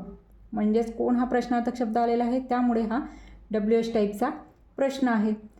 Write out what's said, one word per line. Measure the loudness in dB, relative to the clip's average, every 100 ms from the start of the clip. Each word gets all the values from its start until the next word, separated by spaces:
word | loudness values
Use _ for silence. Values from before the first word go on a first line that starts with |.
| -8 -16 _ -20 -10
म्हणजेच | -2 2 2 0 -2
कोण | 0 2
हा |
प्रश्नार्थक | 2 0 0 0 0 -2
शब्द | -2 0
आलेला | 2 2
आहे, | 0 0
त्यामुळे | 0 0 2 2
हा | 0 -2 -4 -12 -20 -20 -4
डब्ल्यूएच | -2 2 2 2
टाईपचा | 0 0 0 -4 -4 -12 -20 _ -2
प्रश्न | -2 0 0
आहे. | 2 0 -2 -6